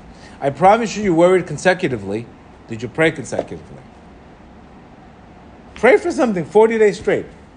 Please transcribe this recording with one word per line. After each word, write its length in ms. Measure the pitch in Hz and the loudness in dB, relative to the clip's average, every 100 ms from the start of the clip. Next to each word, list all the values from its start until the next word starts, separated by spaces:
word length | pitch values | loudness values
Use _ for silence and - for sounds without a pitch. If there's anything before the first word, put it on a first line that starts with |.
| - - - - | -20 -20 -20 -8
I 100 | 139 | -6
promise 460 | 131 180 226 220 196 | 2 4 4 0 -4
you, 60 | |
you 120 | 208 | -2
worried 320 | 160 175 185 - | 2 4 2 -2
consecutively. 800 | 147 185 180 156 117 98 107 120 - - - - | -4 -2 0 -2 -6 -8 -8 -10 -20 -20 -20 -16
Did 140 | 113 | -12
you 60 | 117 | -10
pray 220 | - 160 | -2 -2
consecutively? 720 | - 120 98 - 82 - 69 - - - - - - - - - - - - - - - - - - - | -2 -10 -8 -8 -10 -18 -20 -20 -20 -20 -20 -20 -20 -20 -20 -20 -20 -20 -20 -20 -20 -20 -20 -20 -20 -20
Pray 220 | - 233 381 | 0 2 4
for 160 | 349 | 2
something 320 | 247 254 180 | -2 -2 -2
forty 340 | 147 208 220 226 | 0 2 4 4
days 200 | 208 175 | 2 0
straight. 260 | 208 131 - - - | -2 -4 -4 -16 -20